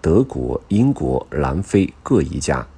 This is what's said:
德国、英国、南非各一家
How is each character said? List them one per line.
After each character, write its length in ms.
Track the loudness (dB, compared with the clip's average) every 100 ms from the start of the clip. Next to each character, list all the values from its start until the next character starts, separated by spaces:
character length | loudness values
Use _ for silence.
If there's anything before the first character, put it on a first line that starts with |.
德 200 | 4 2
国、 360 | 2 -4 -6 -6 -2
英 220 | 2 2
国、 360 | 0 -2 -4 -4
南 320 | -4 -2 -2
非 260 | 0 2 2 -4
各 220 | 0 0
一 160 | 0 -4
家 260 | -2 -4 -6